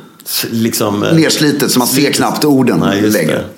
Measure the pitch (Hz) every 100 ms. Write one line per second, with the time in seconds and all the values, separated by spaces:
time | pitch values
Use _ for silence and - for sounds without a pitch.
0 | - - - - - 113 113 113 110 101
1 | 107 165 143 - 151 143 120 127 120 131
2 | 135 - 120 107 151 135 120 92 95 101
3 | 107 107 80 - 101